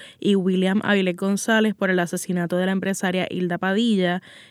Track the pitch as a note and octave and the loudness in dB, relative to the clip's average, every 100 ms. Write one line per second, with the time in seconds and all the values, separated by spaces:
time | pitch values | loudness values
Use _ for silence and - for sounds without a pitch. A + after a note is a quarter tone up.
0 | - - - G3 F3+ F#3 F#3 G3+ - G3+ | -8 -4 2 2 2 2 2 2 2 2
1 | F#3 F3 G3 G3+ - A3 A3 G3+ F#3+ F#3 | 2 0 -2 -2 2 2 2 0 0 0
2 | E3 F3+ - F3+ E3+ F3+ F#3 F#3+ F#3+ F#3+ | 0 -4 -4 -2 -2 0 0 0 -2 -2
3 | F#3+ F3+ F3 F3+ F3+ F3 F#3 G3 A#3+ G3+ | -2 -2 -4 -4 -4 -2 -2 0 2 2
4 | F3+ F3+ - - - | 0 -2 -8 -20 -20